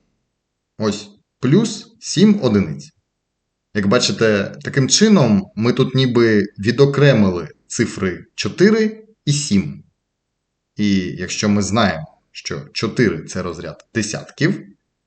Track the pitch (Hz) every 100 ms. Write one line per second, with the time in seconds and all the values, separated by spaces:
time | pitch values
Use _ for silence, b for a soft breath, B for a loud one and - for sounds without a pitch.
0 | _ _ _ _ _ _ _ - 107 95
1 | - _ _ _ 123 180 233 - - _
2 | - 151 214 196 127 104 80 71 - _
3 | _ _ _ _ _ _ _ 104 98 123
4 | - - 110 104 98 - - 139 131 -
5 | 220 190 120 101 - 104 117 120 131 131
6 | 127 120 113 107 98 - 104 120 139 139
7 | 143 117 95 87 78 - - - 104 -
8 | 95 82 - - 101 - 202 220 214 -
9 | - _ 151 143 - 101 76 67 - _
10 | _ _ _ _ _ _ _ - 104 95
11 | 87 85 90 - 107 104 92 113 98 80
12 | - _ _ - - 82 - - 110 -
13 | 107 78 - 95 87 82 80 - _ 117
14 | 101 - - - 185 - - _ _ _